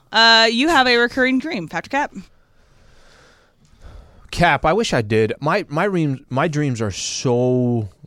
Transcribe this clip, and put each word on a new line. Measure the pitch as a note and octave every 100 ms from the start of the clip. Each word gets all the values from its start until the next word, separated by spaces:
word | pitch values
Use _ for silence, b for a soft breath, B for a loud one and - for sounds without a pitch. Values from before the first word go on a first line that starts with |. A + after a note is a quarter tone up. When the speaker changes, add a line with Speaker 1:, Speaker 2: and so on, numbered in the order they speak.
| _
Speaker 1:
uh, | G#3+ A3+ A3+ A3+
you | A#3 D4+
have | D4+ B3+
a | A#3+
recurring | A#3+ - B3+ C4
dream. | D#4 G#3+ D#3+
Patrick | E3 -
Cap? | C4+ G3 G3 - _ _ b b b b b b b b b b b b b b b b b b
Speaker 2:
Cap, | - E3+ D3 D#3
I |
wish | F#3+ A3+
I | C3
did. | G#2 A2 A2 -
My, | C#3+ G3 D#3+
my | D3 G3+
dream, | F#3 D3+ C3 -
my | B2+ E3
dreams | D3 D3 A2+
are | A2
so | F#2 - - C3+ A#2+ B2 B2+ B2 A#2+ G2+ -